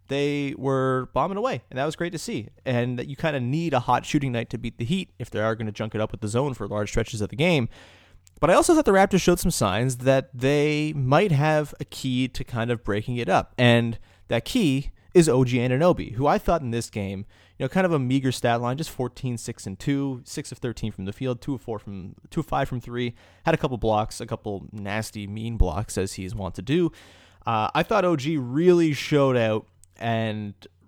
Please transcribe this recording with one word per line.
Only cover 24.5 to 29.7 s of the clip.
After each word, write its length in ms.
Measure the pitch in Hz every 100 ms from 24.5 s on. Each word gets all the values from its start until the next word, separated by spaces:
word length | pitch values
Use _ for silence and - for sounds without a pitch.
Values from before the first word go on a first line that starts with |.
| 98 -
nasty, 540 | 107 101 107 110 110 101
mean 280 | 107 113 113
blocks, 420 | 90 80 107 104
as 160 | 95
he 120 | - 92
is 100 | 110
wont 200 | 92 -
to 60 |
do. 300 | 104 170 165 - - - - _ -
Uh, 240 | 110 107
I 100 | 156
thought 200 | - 220
O 140 | 180 156
G 180 | 139 156
really 560 | 123 139 175 175 165
showed 440 | 139 - 147 135 123
out 300 | 110 107 -